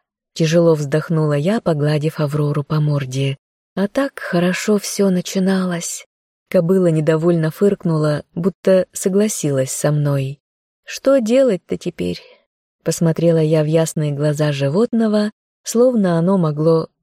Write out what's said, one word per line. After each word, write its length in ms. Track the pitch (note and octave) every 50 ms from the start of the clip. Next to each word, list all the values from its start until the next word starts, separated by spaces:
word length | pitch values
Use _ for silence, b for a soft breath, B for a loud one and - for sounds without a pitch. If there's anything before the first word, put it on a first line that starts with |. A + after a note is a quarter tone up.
| _ _ _ _ _ _ -
тяжело 400 | - E3 D#3 D#3+ F3 E3+ E3 D#3+
вздохнула 600 | D3 D3+ C#3 C#3+ D#3 D#3 - E3 D#3 D#3 D3+ D3
я, 280 | D3 D3 F3+ G#3+ A3+
погладив 580 | - - E3 D3 C#3+ D3+ D3+ D3+ C#3+ D#3+ - -
Аврору 440 | D#3 C#3+ C#3+ D3 D3 D3 D3 D3+ C#3+
по 160 | - D3+ D#3
морде. 580 | D3+ D3 D3 C#3+ C3+ B2+ B2+ C3+ C#3 C#3 C3+ - _ _ _ _ _ _ -
«А 120 | - F#3+ G3+
так 320 | - C4+ C#4 C#4 - -
хорошо 600 | - - - E3+ F3 F3+ F3+ - - - G#3+ G3+
все 320 | - - - - G3+ G3
начиналось». 920 | F#3 F3+ F3 - - G3 F#3 F#3 F#3+ F#3 F#3 F3+ F3 E3+ E3+ - - - - _ _ _ _ _ _ _ _ -
Кобыла 360 | - F#3+ E3+ E3 F#3+ F#3+ F#3 F3
недовольно 600 | D#3+ D#3 D3+ D#3 D#3+ D#3+ D#3+ F3 E3+ E3 D#3+ D#3+
фыркнула, 760 | D#3+ - G3+ G3+ G3 - - E3+ E3 D#3 D3+ D3+ D3 D3 - _ -
будто 500 | - E3+ F#3+ - _ - G3 F#3+ F#3 F3+ -
согласилась 800 | - - - G3+ F#3 G3 G#3 A3 - - - D3+ C#3 C3+ C3 C3
со 200 | - - - D3+
мной. 500 | D3+ D3+ D3 D3 C#3+ C#3 C3+ C3+ C#3+ - _ _ _ _ _ _ _ _ _
«Что 360 | - - - - C4+ C#4 C#4
делать-то 580 | A#3 G#3 A#3+ C4+ C#4 B3+ G3 E3+ _ - - F3
теперь?» 440 | - F3+ - - F3 F3+ F3 - - - - _ _ _ _ _ _ _ _ _ -
Посмотрела 540 | - E3 - F3 E3 D#3 - E3 E3+ E3 E3
я 260 | D#3+ D#3 D#3+ D#3 D3+
в 40 | D3+
ясные 440 | D#3 E3 D#3+ D#3 - E3 D3+ D3
глаза 400 | D3 C#3 D3 D3+ D3 D3 D3+ D3+
животного, 800 | C#3+ C3+ C#3 C#3 C#3+ F#3+ A#3 A#3+ - A3+ A3+ A3 G#3 G#3+ G#3 G#3+ - _ _ _ _ _ -
словно 540 | - - A3+ A#3+ B3+ B3 A3+ G3 F3+ E3+ E3
оно 200 | E3 F3+ G3 F#3+
могло 520 | E3+ D#3 D3 D3 D#3 E3 E3 D#3+ D#3+ - _ _